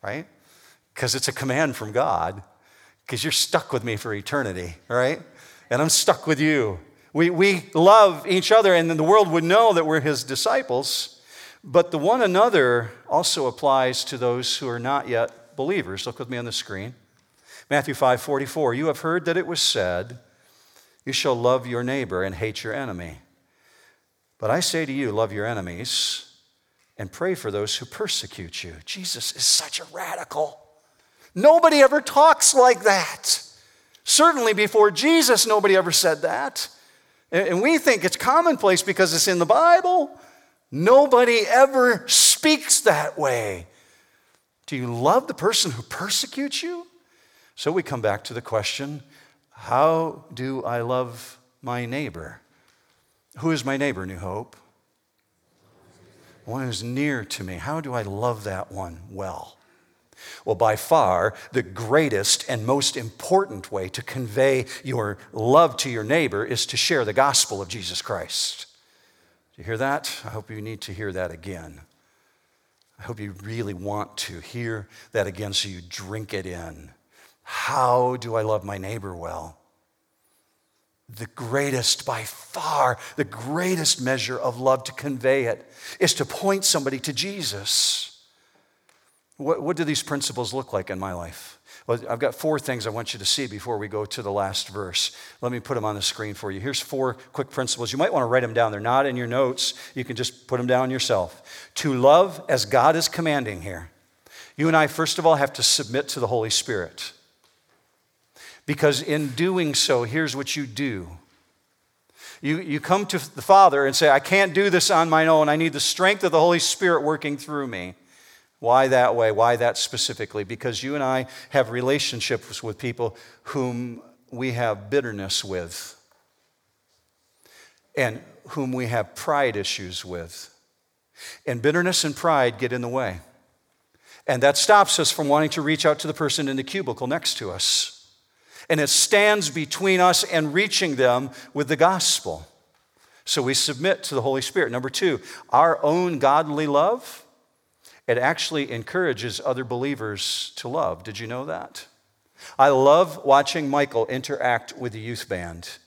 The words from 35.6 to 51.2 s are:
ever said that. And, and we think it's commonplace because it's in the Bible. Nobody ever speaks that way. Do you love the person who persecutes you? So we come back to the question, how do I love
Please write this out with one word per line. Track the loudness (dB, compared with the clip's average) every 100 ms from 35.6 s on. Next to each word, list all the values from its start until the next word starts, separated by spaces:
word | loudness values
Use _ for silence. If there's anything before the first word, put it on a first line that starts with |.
| 4 4
ever | 4
said | 2 2 2
that. | -2 -2 -4 -6 -10 -12 _ _ _ _ _
And, | -2 0
and | 2
we | 2 4
think | 4 2
it's | 2 0
commonplace | 2 4 4 4 4 2
because | 0 2 2
it's | 2 2
in | 2
the | 4
Bible. | 6 8 6 6 2 0 -6 -20 _ _ _ _
Nobody | -2 8 8 8 6 6 4 4
ever | 6 6 6 4 2 2
speaks | 4 4 4 4 2 2 2
that | 4 2 0 -2
way. | 0 0 -2 -6 -12 _ _ _ _ _ _ _ _ _ -12
Do | -8
you | -6
love | 0 2 2 0
the |
person | -4 0 0 0
who | -4
persecutes | -10 -10 -4 -4 -4 -6 -6 -6
you? | -8 -10 -14 _ _ _ _ _ _
So | -6 -4
we | -2
come | -4 -4
back | -2 -2
to | -6
the | -12
question, | -4 -2 -2 -6 -8 -10 -16 _ _ _ _
how | -20 -2 2 4 2 -2 -8 -18
do | -10 -8 -6
I | -6 -6
love | -2 -2 -4 -10